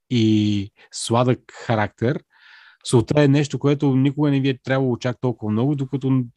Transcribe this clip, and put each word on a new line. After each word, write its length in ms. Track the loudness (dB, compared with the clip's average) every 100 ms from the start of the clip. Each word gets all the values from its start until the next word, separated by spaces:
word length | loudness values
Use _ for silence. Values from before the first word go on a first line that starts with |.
| _
и 640 | 0 2 2 2 -2 -4 _ -18
сладък 460 | -12 -2 0 2 0 -6
характер, 720 | -12 -2 -2 -2 -2 -4 -4 -10 _ -20 -20 -20 _ 0
солта 340 | 0 2 2
е 40 | 4
нещо, 320 | 4 0 -2
което 360 | -2 0 0 2
никога 360 | 0 0 0
не 80 | 0
ви 100 | -2
е 80 | -4
трябвало 340 | -4 -2 0 -2
чак 200 | -4 -4
толкова 300 | -4 -4 -4
много, 240 | 0 0 -2
докато 480 | -4 -4 0 0 -2